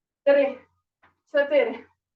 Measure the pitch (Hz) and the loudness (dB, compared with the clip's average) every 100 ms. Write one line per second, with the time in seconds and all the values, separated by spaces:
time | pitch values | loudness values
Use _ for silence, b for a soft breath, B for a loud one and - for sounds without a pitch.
0 | _ _ 277 285 262 - _ _ _ _ | _ _ 0 2 0 -6 _ _ _ _
1 | _ _ _ 285 285 294 226 - - _ | _ _ _ -4 0 0 0 -6 -16 _
2 | _ | _